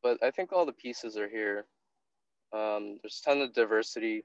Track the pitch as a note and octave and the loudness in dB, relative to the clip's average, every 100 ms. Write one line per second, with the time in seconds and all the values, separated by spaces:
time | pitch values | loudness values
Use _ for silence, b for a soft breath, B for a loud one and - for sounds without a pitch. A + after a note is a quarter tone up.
0 | B2 A#2+ B2 C3+ F3+ F#3 E3 - B2 A#2+ | 2 2 2 0 -2 2 2 -2 -10 -8
1 | A#2+ G#2+ G2+ A2 G#2+ G2+ G#2 _ _ _ | -8 -6 -4 -2 -2 -2 -6 _ _ _
2 | _ _ _ _ _ G#2+ G#2+ G#2 G#2 G2+ | _ _ _ _ _ -4 -2 -2 -4 -10
3 | G#2+ - - C#3+ C3+ A#2 A2+ A2 A2+ - | -12 -6 2 2 2 2 4 4 2 -2
4 | A2 A2 | -2 -2